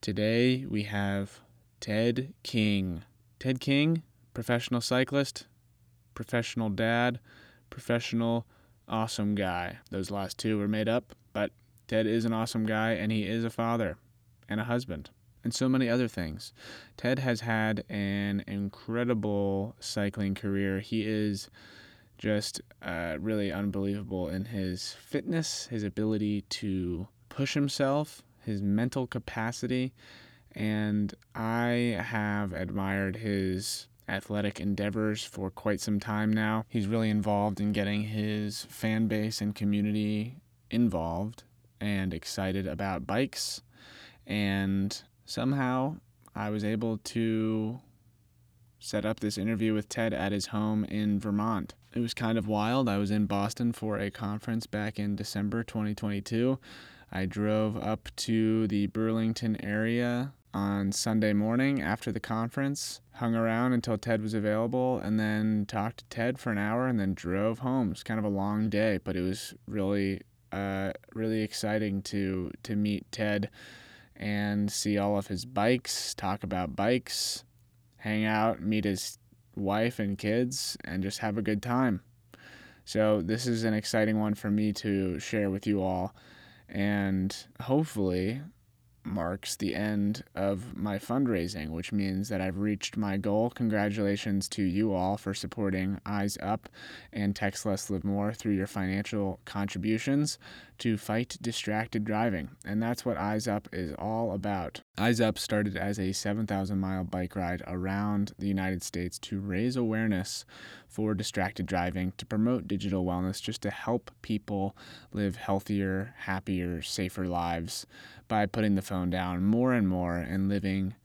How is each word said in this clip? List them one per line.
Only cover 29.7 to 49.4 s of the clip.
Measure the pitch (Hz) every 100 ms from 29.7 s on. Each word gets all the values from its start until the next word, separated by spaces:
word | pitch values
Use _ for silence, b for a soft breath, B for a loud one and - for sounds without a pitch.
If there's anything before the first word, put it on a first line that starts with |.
| 127 131 - B B B B B
and | - 107 107 107 104 101 - _
I | - 113 117 120 120 120 104
have | 110 113 104 104 101
admired | 85 92 98 98 98 98 95
his | 110 98 95 92 101 - - _ -
athletic | 98 - 104 101 -
endeavors | 98 98 101 107 107 107
for | - - 95
quite | - 107 98
some | - 104
time | 113 107 107
now. | 107 110 110 107
He's | 117 101
really | 113 110
involved | 107 104 104 104 95
in | 104
getting | 104 101 104
his | 107 107 107 107 104 101 -
fan | - 110 110 110
base | 110 107 110
and | 104 104
community | 104 101 104 107 104 107 110 135 _ _ _
involved | 113 120 87 82 85 104 113 - _ _ _
and | 104 101 95
excited | 82 - - 95 95 92
about | 82 98 87 -
bikes, | 107 135 - - - _ B B B B B -
and | 101 101 98 98 98 98 - - _
somehow | - - 123 139 127 127 135 170 _ _ - -
I | 104
was | 107 104
able | 110 113 110
to | - 117 113 110 110 110 110 123 - _ _ _ _ _ _ _ - _
set | - 107 104
up | 110
this | 107
interview | 104